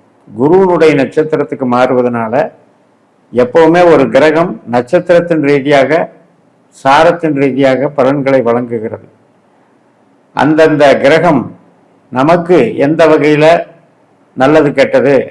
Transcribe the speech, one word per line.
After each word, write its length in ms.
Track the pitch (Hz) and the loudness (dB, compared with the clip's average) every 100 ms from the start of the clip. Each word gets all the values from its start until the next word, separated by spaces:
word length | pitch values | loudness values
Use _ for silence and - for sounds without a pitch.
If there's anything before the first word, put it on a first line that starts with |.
| _ _ - | _ _ -16
குருவினுடைய 640 | 104 139 185 190 170 156 | -4 0 2 2 2 2
நட்சத்திரத்துக்கு 720 | 143 131 156 156 156 139 127 127 | 2 -2 -4 -4 -4 -6 -6 -4
மாறுவதனால, 600 | 123 127 127 123 117 113 127 - - _ _ _ _ _ _ _ | -2 0 0 -2 -4 -4 -4 -6 -10 _ _ _ _ _ _ _
எப்பவுமே 500 | 117 123 165 160 175 180 | -2 0 2 4 4 4
ஒரு 160 | 143 123 | 2 2
கிரகம் 540 | 131 156 156 170 - - | 0 0 0 -2 -6 -6
நட்சத்திரத்தின் 760 | 127 120 175 175 175 170 160 | -6 -2 -2 0 0 0 -2
ரீதியாக, 680 | 143 143 135 143 131 160 185 - _ _ _ _ _ _ | 0 0 0 0 0 -2 -4 -12 _ _ _ _ _ _
சாரத்தின் 600 | 135 147 165 170 160 139 | 0 2 2 0 -4 -2
ரீதியாக 460 | 139 123 135 131 170 | -2 0 0 0 -4
பலன்களை 520 | 147 131 147 135 135 | -2 -2 -2 -2 -2
வழங்குகிறது. 680 | 117 120 120 117 107 104 - _ _ _ _ _ _ _ _ _ _ _ _ - | 0 -4 -4 -8 -10 -14 -18 _ _ _ _ _ _ _ _ _ _ _ _ -4
அந்தந்த 480 | 139 156 156 151 143 117 | -2 2 2 2 2 2
கிரகம் 460 | 131 160 170 135 101 - _ _ _ _ _ | 2 0 0 -2 -4 -14 _ _ _ _ _
நமக்கு 640 | 123 147 175 170 175 113 123 | -4 0 0 2 0 0 -2
எந்த 320 | 143 160 156 | -2 2 2
வகையில 380 | 156 147 151 156 170 - - _ _ _ _ _ - | 2 0 2 2 0 -2 -18 _ _ _ _ _ -4
நல்லது 340 | 131 156 147 | 0 2 0
கெட்டது 440 | 127 123 131 131 135 - | 0 0 0 0 0 -2